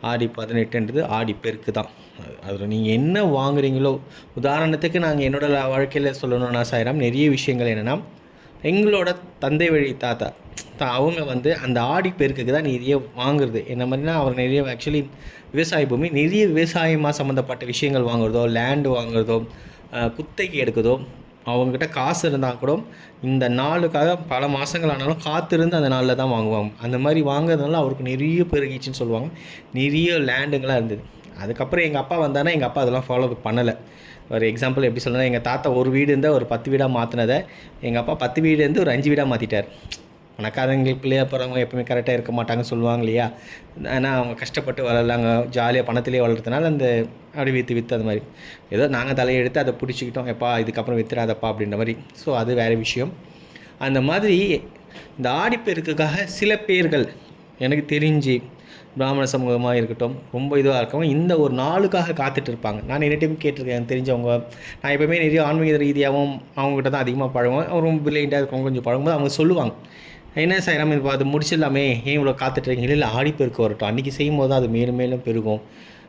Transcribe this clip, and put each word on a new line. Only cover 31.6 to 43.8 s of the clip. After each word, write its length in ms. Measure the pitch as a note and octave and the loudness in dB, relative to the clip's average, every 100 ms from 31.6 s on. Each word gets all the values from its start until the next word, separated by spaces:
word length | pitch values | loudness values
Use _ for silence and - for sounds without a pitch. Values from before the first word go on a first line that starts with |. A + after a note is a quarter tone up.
| C3+ F3 | -2 0
எங்க 140 | E3 C#3+ | 0 -2
அப்பா 300 | C3+ E3+ D3+ | -2 0 0
வந்தாருன்னா, 240 | C#3 D3+ | 2 0
எங்க 140 | D#3+ B2+ | 0 0
அப்பா 140 | C3+ | 0
அதெல்லாம் 240 | B2+ B2+ C3 | 0 0 0
ஃபாலோ 280 | B2+ B2+ A#2+ | 0 0 -2
பண்ணல. 320 | A2 A#2 A#2+ - - - - - - | -2 0 0 -2 -12 -20 -20 -20 -6
ஒரு 200 | A#2 A2 | 0 0
எக்ஸாம்பிள் 320 | A2 B2+ C3 | 0 -2 2
எப்படி 180 | C3 A#2 | 0 0
சொல்லணும்னா, 200 | B2 B2 | -2 0
எங்க 140 | C3 A#2+ | 2 0
தாத்தா 320 | A#2 B2+ C#3 | -2 -2 0
ஒரு 200 | B2+ B2+ | 2 2
வீடு 180 | C3+ C#3+ | 2 4
இருந்தா 220 | C#3 C#3+ | 4 4
ஒரு 160 | C#3+ A#2+ | 2 2
பத்து 240 | A#2 B2+ | -4 0
வீடா 180 | C3+ C3+ | 0 2
மாத்துனதை 560 | B2 A#2 A#2+ A2+ C#3 F3 - - - | 0 -2 0 0 0 -2 -16 -20 -10
எங்க 180 | B2 A#2 | -4 -2
அப்பா 160 | A#2 | -2
பத்து 260 | - B2 D#3+ | -2 -2 0
வீடு 180 | D#3+ D3+ | 2 4
இருந்து 220 | D3 E3 | 4 2
ஒரு 100 | E3+ | 2
அஞ்சு 180 | B2+ C#3+ | 2 2
வீடா 160 | D3 | 2
மாத்திட்டார். 400 | C#3 A#2 A2+ G#2+ - - - - - - - - | 2 0 0 -2 -2 -12 -16 -16 -16 -20 -20 -8
பணக்காரங்களுக்கு 640 | G#2+ A#2+ C3 C3+ C3 C3 | -6 -2 0 2 2 0
பிள்ளையா 220 | C3+ C3 | 0 0
போறவங்க 440 | C3 C3+ B2+ B2+ B2 | 0 -2 -2 -2 -2
எப்பவுமே 180 | B2+ | -4
கரெக்டா 240 | A#2+ B2 A#2 | -2 -2 0
இருக்க 240 | A#2+ A#2 | 0 0
மாட்டாங்கன்னு 280 | A#2+ A#2 A#2 | -4 -2 -2
சொல்லுவாங்க 380 | A#2+ A#2+ A#2 A#2+ | -2 0 0 2
இல்லையா? 340 | A2+ A2+ A#2 - - - - - | 2 0 0 -6 -18 -20 -20 -12